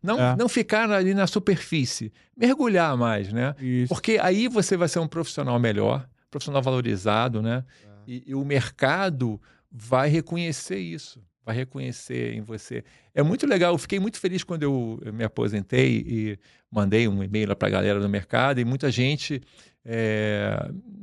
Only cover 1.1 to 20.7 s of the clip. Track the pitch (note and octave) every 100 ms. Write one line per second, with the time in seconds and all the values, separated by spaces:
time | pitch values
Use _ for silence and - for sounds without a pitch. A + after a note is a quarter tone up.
1.1 | G3 F#3 G#3 F3+ F3+ - E3 B2 - A2
2.1 | - _ - A#3+ C4+ B3 F#3 E3 B2+ A#2
3.1 | G#2+ G2 A2+ C3 C#3 C3 B2 B2+ - -
4.1 | G#3+ F#3 G3 A#3+ A#3 - F#3 E3+ F3 D#3+
5.1 | E3 D#3+ - C3+ A#2+ A#2 G#2 G#2+ C3+ -
6.1 | _ _ C#3+ D3+ C#3 C3 C3 A#2 G2 G#2
7.1 | G#2+ B2 A2 A2+ B2 B2+ _ G#2 G#2 G#2+
8.1 | B2 B2 C3+ C#3+ C#3 B2+ - C3+ E3+ G3
9.1 | C#3 B2 G#2 _ _ _ A#2 A2 C3 D3
10.1 | D#3+ D#3+ E3+ E3+ C#3+ - F#3+ F3 E3 -
11.1 | A#2+ F#2+ _ - A2+ B2+ C3+ B2+ A#2 -
12.1 | B2 A#2+ A2+ G#2+ A2 - A#2 - _ _
13.1 | - D3+ B3 C#4+ G3 F3 F3 - G3 G3+
14.1 | - F#3+ F#3 - E3 D3 C3+ A#2 A2+ A2
15.1 | A2 A2+ - A2+ G#2 F#2+ B2+ C3 A2+ A2
16.1 | A2+ G#2+ G2+ _ _ _ A2 G2+ G#2+ A#2
17.1 | G2 F#2+ G#2+ G#2 G2+ G#2 G2 G2 G2+ G2+
18.1 | G2+ F#2 A#2+ C3 B2+ A#2 C3 D3 A#2+ C3
19.1 | D3 - C#3 - - - _ A#2 A2+ A2
20.1 | G#2+ G#2+ G#2 G#2 G#2 -